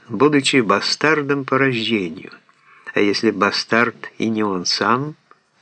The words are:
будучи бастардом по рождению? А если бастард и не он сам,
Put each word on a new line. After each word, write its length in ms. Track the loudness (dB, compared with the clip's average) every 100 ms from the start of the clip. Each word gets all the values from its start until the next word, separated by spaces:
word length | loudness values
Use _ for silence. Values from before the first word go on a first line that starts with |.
| -8
будучи 520 | 2 4 4 2 2
бастардом 840 | 2 2 0 0 0 0 0 -4
по 140 | 0 0
рождению? 720 | 0 0 -2 -2 -2 -8 -16 -20 _ _ _ -20 -6
А 60 | 0
если 320 | 2 2 0
бастард 800 | 2 0 0 -2 0 0 -2 -14 -6
и 100 | -4
не 160 | -2
он 220 | -2 -2 -2
сам, 500 | -2 0 0 -2 -10 _ _ _ _